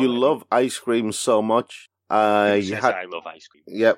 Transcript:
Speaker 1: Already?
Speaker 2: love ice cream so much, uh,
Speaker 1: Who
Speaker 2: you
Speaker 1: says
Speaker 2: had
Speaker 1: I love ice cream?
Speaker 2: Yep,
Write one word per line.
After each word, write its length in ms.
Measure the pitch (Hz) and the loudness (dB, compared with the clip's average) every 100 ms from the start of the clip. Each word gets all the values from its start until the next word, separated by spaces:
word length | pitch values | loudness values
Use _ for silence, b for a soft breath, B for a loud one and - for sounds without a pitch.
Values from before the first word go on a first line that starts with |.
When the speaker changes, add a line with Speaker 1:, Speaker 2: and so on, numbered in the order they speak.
| 131 | 0
Speaker 1:
Already? 60 | 120 | 2
Speaker 2:
love 260 | 131 151 - | 0 0 -2
ice 280 | 120 127 - | 0 0 -4
cream 320 | - 117 110 | -2 -2 -2
so 300 | 104 - 110 | -4 0 0
much, 480 | 110 113 120 - - _ - | 2 0 -2 -12 -20 _ -4
uh, 420 | 107 107 104 104 | 0 2 2 2
Speaker 1:
Who 40 | 104 | 2
Speaker 2:
you 40 | 98 104 | 0 -2
Speaker 1:
says 80 | 123 | -2
Speaker 2:
had 80 | 95 | -2
Speaker 1:
I 80 | |
love 240 | 92 85 82 | -6 -12 -12
ice 200 | 80 - | -18 -20
cream? 160 | _ - | _ -12
Speaker 2:
Yep, 300 | 101 113 | 0 2